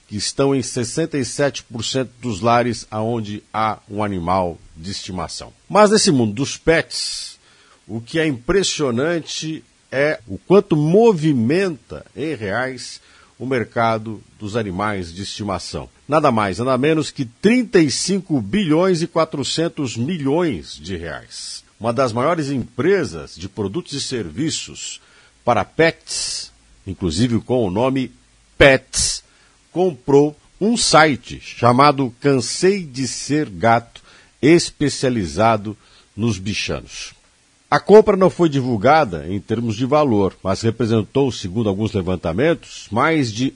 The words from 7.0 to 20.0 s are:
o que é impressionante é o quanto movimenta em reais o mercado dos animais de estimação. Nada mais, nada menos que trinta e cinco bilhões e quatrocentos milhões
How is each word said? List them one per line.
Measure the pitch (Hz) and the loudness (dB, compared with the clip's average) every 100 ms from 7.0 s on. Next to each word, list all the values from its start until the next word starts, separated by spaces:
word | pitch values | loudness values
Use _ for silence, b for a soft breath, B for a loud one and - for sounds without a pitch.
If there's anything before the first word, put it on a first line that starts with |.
| - - - - b b b b - | -8 -10 -12 -18 b b b b -12
o | 113 | -12
que | 117 160 | -6 -2
é | 160 | -2
impressionante | 123 120 185 180 - 143 117 151 170 - - 156 160 - _ _ | -2 0 0 0 -2 -2 0 -2 -2 -6 -10 -8 -10 -14 _ _
é | 131 147 156 110 | -2 0 -2 -8
o | 98 | -14
quanto | - 190 196 | 4 4 4
movimenta | 156 151 190 233 180 156 135 113 165 196 143 _ 76 69 92 | 0 4 6 6 4 2 2 2 0 -2 -6 _ -16 -16 -10
em | 151 | -8
reais | 131 104 107 131 127 - - b b b b | -6 -4 -4 -4 -8 -16 -18 b b b b
o | |
mercado | 127 131 107 - 113 113 107 104 - _ | -4 -2 -2 0 0 0 -4 -12 -16 _
dos | 104 110 | -6 -4
animais | 107 90 107 101 87 | -4 -2 -2 -4 -6
de | 85 | -10
estimação. | 98 - 104 90 - 80 67 _ - | -12 -8 -6 -6 -6 -10 -12 _ -2
Nada | 151 147 | 2 2
mais, | 113 101 90 | 2 0 -2
nada | 123 131 | 0 0
menos | 147 160 139 | 2 0 -2
que | - 123 | -6 -8
trinta | - 202 247 214 190 | 0 2 2 4 4
e | 156 | 4
cinco | - - 190 - 147 | 0 -2 -4 -2 -4
bilhões | 98 214 185 151 190 175 | -2 -2 0 2 2 0
e | 165 | -2
quatrocentos | 170 160 156 123 - 165 160 135 | -2 -2 -2 -4 -2 -4 -4 -6
milhões | 113 | -4